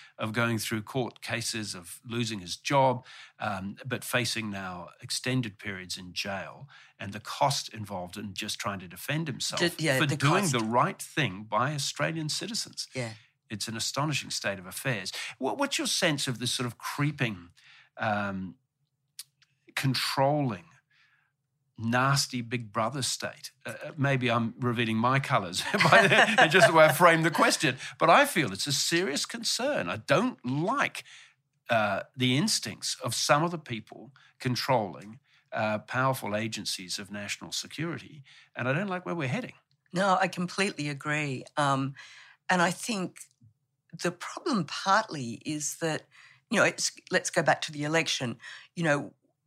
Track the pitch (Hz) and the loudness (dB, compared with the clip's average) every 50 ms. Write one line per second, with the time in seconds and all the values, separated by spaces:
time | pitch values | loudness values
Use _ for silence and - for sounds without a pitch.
0 | - - _ - 113 110 107 117 117 117 117 107 - - 117 110 101 - - 135 | -20 -18 _ -6 -6 -2 0 0 0 0 0 -2 -2 -2 -4 -4 -4 -4 -4 -2
1 | 120 - - _ - - 117 117 113 - - 113 107 95 98 92 87 - - - | -2 -4 -6 _ -8 -6 -6 -4 -4 -4 -4 -6 -6 -8 -8 -10 -14 -16 -18 -16
2 | - - 113 120 120 110 113 98 90 85 - - - - 147 139 135 131 120 120 | -12 -6 -4 -4 -4 -4 -4 -8 -8 -10 -12 -8 -2 2 4 4 6 4 2 0
3 | - - - - - - _ - - 107 101 92 95 98 110 - - 127 123 110 | -4 -14 -20 -20 -20 -20 _ -8 -6 -6 -6 -6 -6 -8 -10 -12 -8 -8 -8 -6
4 | - - - 123 117 - - 113 107 107 101 98 95 92 90 90 85 - - - | -4 -2 -2 0 0 -2 -2 -4 -6 -6 -6 -8 -8 -8 -10 -12 -14 -16 -18 -16
5 | - 117 - - - 127 127 131 120 107 95 - - 104 98 92 92 90 - - | -10 -8 -6 -4 -2 0 0 0 0 -2 -6 -10 -10 -8 -8 -8 -8 -10 -10 -10
6 | 92 90 85 - - 98 98 95 82 71 60 - 143 - - - - - _ - | -12 -10 -8 -8 -6 -4 -6 -6 -8 -10 -14 -16 -20 -20 -20 -20 -20 -20 _ -12
7 | 98 98 95 107 - - - - 143 139 139 - - - - 110 104 - 104 92 | -12 -10 -10 -10 -10 -8 -2 0 0 0 0 -2 -6 -8 -10 -12 -10 -8 -8 -8
8 | 90 90 - 107 107 104 92 - 107 104 - - - 107 98 92 92 87 90 87 | -8 -10 -10 -10 -10 -8 -8 -8 -6 -6 -6 -6 -6 -6 -6 -8 -10 -14 -14 -10
9 | - - 143 160 165 156 110 - - - - - 175 170 170 - 156 156 135 131 | -6 -4 -4 -4 -4 -4 -6 -6 -6 -6 -2 0 0 0 0 0 0 2 2 2
10 | 151 139 160 - 123 143 170 196 202 165 123 120 110 110 117 123 147 190 190 - | 2 2 2 2 2 4 4 4 2 2 0 0 0 2 2 4 2 2 0 -6
11 | - - - 160 139 98 92 98 107 110 104 110 123 143 156 143 139 - - - | -12 -6 -2 -2 -2 -2 -2 -6 -6 -2 0 0 0 0 0 -2 -4 -4 -2 -2
12 | 147 160 160 165 156 151 - - - 196 233 - - - - - - - - 135 | -2 -2 -2 -2 -4 -4 -4 -4 -4 -6 -6 -6 -6 -8 -10 -12 -10 -8 -6 -6
13 | 120 113 110 110 - _ _ _ _ - 110 101 - - 110 113 - - - 135 | -6 -6 -8 -14 -20 _ _ _ _ -12 -10 -8 -8 -6 -6 -6 -6 -4 -2 -2
14 | 143 156 143 - - 92 - - - 107 98 95 87 92 - - - 139 120 101 | -2 -2 -2 -4 -4 -6 -6 -4 -4 -4 -4 -4 -8 -12 -10 -6 -4 -4 -4 -4
15 | 92 92 - - - - - - 254 247 104 - 285 277 - - 302 - - - | -4 -8 -8 -8 -10 -10 -8 -4 -4 -2 0 0 -2 0 0 -2 -2 -2 0 2
16 | 190 170 147 143 - 135 123 123 - - - - 127 123 - - - - - - | 2 2 2 0 -2 -4 -4 -4 -4 -4 -2 -2 -4 -4 -6 -8 -8 -6 -2 -2
17 | 143 151 143 143 131 113 104 90 87 85 - - - - - - - _ _ - | -2 -2 0 -2 -2 -4 -4 -6 -12 -18 -20 -20 -20 -20 -20 -20 -20 _ _ -4
18 | 117 110 104 104 101 101 98 95 95 90 80 _ _ _ _ _ _ _ _ _ | -2 0 0 0 -2 -2 -4 -6 -8 -8 -12 _ _ _ _ _ _ _ _ _
19 | _ _ _ - - _ _ _ _ _ _ _ _ - - - - 135 123 - | _ _ _ -20 -20 _ _ _ _ _ _ _ _ -12 -6 -2 -2 0 0 0
20 | - - - 143 135 139 151 147 143 123 104 90 - - - _ _ _ _ _ | -2 -2 0 2 2 4 4 2 2 0 -2 -4 -10 -16 -20 _ _ _ _ _
21 | _ _ _ _ _ _ _ _ _ _ _ _ _ _ _ - 110 117 120 123 | _ _ _ _ _ _ _ _ _ _ _ _ _ _ _ -6 -2 0 2 2
22 | 131 135 135 139 - - - 123 117 113 127 123 117 104 98 117 110 113 135 143 | 4 4 4 2 2 0 -4 -6 -6 -4 -6 -6 -6 -6 -4 -2 -2 -2 -2 -2
23 | 120 - - - - - - - - - - _ - 120 110 - - - - - | -2 -2 -4 -4 -6 -8 -10 -12 -16 -18 -18 _ -14 -14 -12 -10 -12 -8 -4 0
24 | 135 139 135 127 123 120 117 117 117 113 - - 123 123 117 117 120 110 110 110 | 2 2 2 2 2 2 2 2 2 0 -2 -2 -2 0 2 2 2 2 2 2
25 | 117 123 131 135 139 - 135 113 98 87 90 - - - - 208 175 156 - 226 | 2 4 2 2 2 2 0 0 0 -2 -4 -4 -2 -2 2 4 6 8 8 8
26 | 202 170 208 - - 208 220 254 233 170 156 185 170 165 170 160 156 156 143 143 | 8 8 8 6 6 6 6 6 6 8 10 10 8 10 10 10 10 8 8 8
27 | 170 170 165 160 160 170 160 - - 247 - - - 139 120 - - - - - | 8 8 8 8 4 2 4 4 4 4 4 4 2 0 0 -2 -6 -12 -2 4
28 | 160 165 180 247 285 277 - 175 139 - - - - - 139 - - - 165 170 | 6 8 8 8 8 6 2 0 0 0 -2 -4 -2 -2 0 0 0 0 0 0
29 | 185 247 285 254 - - - 240 226 - - - 233 285 277 - - 85 95 107 | 0 0 -2 -4 -4 -6 -6 -6 -4 -2 -2 0 0 0 0 0 -2 -2 -4 -4
30 | - - 139 170 233 254 - - - 123 131 147 160 196 262 285 - - - - | 0 2 4 4 4 2 -2 -4 -4 -4 -2 0 0 0 0 0 0 -2 -4 -8
31 | - - - - - - _ _ _ _ _ _ _ - 120 110 107 101 98 90 | -14 -14 -18 -20 -20 -20 _ _ _ _ _ _ _ 0 2 2 2 2 0 -4
32 | - - _ 127 127 127 127 143 196 220 - - - 113 92 - - - - - | -6 -8 _ 0 2 2 4 2 2 2 0 -2 -4 -6 -8 -8 -6 -6 -6 -6
33 | - 131 117 - - - 151 147 160 175 175 160 - - 120 107 - - - - | -6 -6 -4 0 2 2 4 4 2 0 -2 -6 -8 -8 -10 -10 -10 -14 -18 -18
34 | 104 127 131 _ - _ _ - - 127 127 - - - 135 117 107 92 78 73 | -18 -20 -20 _ -20 _ _ -6 -4 -2 -2 0 0 2 2 2 2 -2 -6 -10
35 | 90 107 117 131 _ _ _ _ _ _ - 113 110 107 107 107 107 - - 127 | -14 -18 -18 -20 _ _ _ _ _ _ -4 -2 0 0 -2 -2 -4 -4 -2 0
36 | 131 135 131 - - 104 104 107 113 113 110 107 95 - - - 92 87 - - | 0 0 0 -2 -4 -4 -2 -2 -2 -4 -6 -6 -6 -6 -6 -6 -6 -8 -8 -8
37 | 101 98 101 104 104 98 - - 98 87 - - - - - - 156 170 151 127 | -8 -10 -10 -10 -8 -8 -8 -10 -10 -8 -8 -8 -8 -8 -8 -6 -6 -6 -6 -8
38 | - - 143 147 - - - - - _ - - 123 123 135 170 208 196 185 180 | -12 -16 -20 -20 -20 -20 -20 -20 -20 _ -8 -4 -2 0 0 0 -2 -2 -4 -6
39 | 175 185 175 170 147 123 139 247 254 147 - _ _ _ _ _ _ _ - 180 | -4 -6 -4 -4 -2 -2 -2 -4 -6 -8 -14 _ _ _ _ _ _ _ -2 2
40 | 196 202 185 - 190 175 - 180 180 175 - - 196 202 - - 147 147 147 139 | 2 4 4 4 2 2 0 -2 -4 -2 0 0 0 0 -2 -4 -6 -6 -6 -6
41 | - 151 151 151 151 143 131 120 - - - 151 147 139 139 135 135 135 139 - | -4 -4 -2 -2 -2 -4 -4 -6 -10 -6 -2 0 2 2 2 2 0 -2 -6 -10
42 | - - - - - - - _ _ - 185 180 170 180 175 - - - 226 196 | -16 -20 -20 -20 -20 -20 -20 _ _ 0 2 4 4 2 0 -2 -6 -4 -4 -4
43 | 180 - - - - - _ _ - - _ _ _ _ _ _ _ _ - - | -4 -6 -8 -14 -20 -20 _ _ -20 -20 _ _ _ _ _ _ _ _ -8 -4
44 | - 175 175 - - - - - - 359 269 196 151 - - - - 196 196 214 | -4 -4 -4 -4 -8 -12 -10 -6 -2 0 0 0 0 -2 -6 -2 2 4 4 4
45 | 214 - - 147 127 117 113 - - - 151 151 147 - - - 165 160 151 - | 2 0 -4 -6 -6 -6 -8 -8 -6 -6 -6 -4 -4 -6 -4 -4 -2 -2 -2 -4
46 | - _ _ - - - - _ _ - 226 190 131 170 - - - - - - | -8 _ _ -20 -20 -20 -20 _ _ 0 2 4 4 4 2 0 -4 -4 -4 -8
47 | - - 175 175 - - - 175 156 156 147 - - - 151 147 147 147 160 165 | -6 -2 -2 -2 -2 0 0 2 4 4 2 2 0 -6 -6 -4 -2 0 0 0
48 | 135 - - - 131 117 - - - - - - - - _ 180 165 156 143 143 | 0 0 -2 -2 -4 -6 -6 -8 -12 -16 -18 -18 -20 -12 _ -2 0 2 2 0
49 | 110 98 - _ _ _ _ _ _ | -2 -6 -14 _ _ _ _ _ _